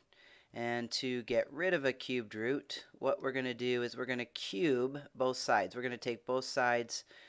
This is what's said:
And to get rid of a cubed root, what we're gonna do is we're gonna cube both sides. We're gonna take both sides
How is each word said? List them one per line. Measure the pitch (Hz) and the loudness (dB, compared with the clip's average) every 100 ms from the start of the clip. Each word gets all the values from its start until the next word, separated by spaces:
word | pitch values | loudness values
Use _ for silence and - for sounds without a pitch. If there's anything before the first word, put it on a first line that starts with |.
| _ _ - - _ | _ _ -20 -20 _
And | 117 117 120 117 | -4 -2 -2 -2
to | - 131 123 | -4 -2 -2
get | 113 113 110 | 2 2 2
rid | 143 185 | 0 2
of | 170 | 4
a | 135 | 4
cubed | 123 - 123 107 | 0 0 -2 -2
root, | 107 117 143 - - - - | -2 0 0 -2 -12 -12 -2
what | 131 - | 0 0
we're | 131 | 0
gonna | 131 127 | -2 -2
do | 117 123 123 | -2 0 0
is | 120 | 0
we're | 117 | -2
gonna | 127 123 | -2 -2
cube | 120 - - 196 165 123 131 143 143 | -4 -8 -6 0 2 4 2 -2 -8
both | - 131 127 | -2 0 0
sides. | - 110 92 | 2 2 2
We're | 120 | -2
gonna | 123 120 | -4 -4
take | 127 113 | -4 -4
both | - 127 | 0 -2
sides | 131 139 123 120 117 - - - | 0 2 4 2 0 -8 -12 -20